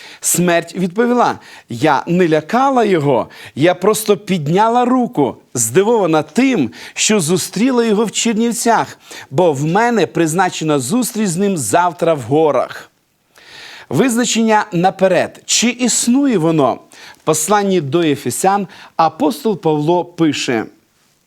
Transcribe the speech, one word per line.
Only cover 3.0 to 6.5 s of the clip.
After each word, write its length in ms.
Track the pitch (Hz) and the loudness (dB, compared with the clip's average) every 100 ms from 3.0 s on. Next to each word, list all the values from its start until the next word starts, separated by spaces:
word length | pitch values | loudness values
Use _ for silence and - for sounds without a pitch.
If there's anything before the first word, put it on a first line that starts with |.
| 143 123 - - - | 2 0 -2 -10 -14
я 200 | - 165 | 0 0
просто 420 | 175 202 214 - 202 | 2 0 0 0 -2
підняла 680 | - 185 143 175 226 240 | 0 -4 0 2 2 2
руку, 520 | 247 254 233 - 127 - _ | 2 0 0 0 -2 -2 _
здивована 680 | 131 110 135 202 233 180 160 | -4 0 0 2 2 2 0
тим, 480 | - - 269 | 0 0 2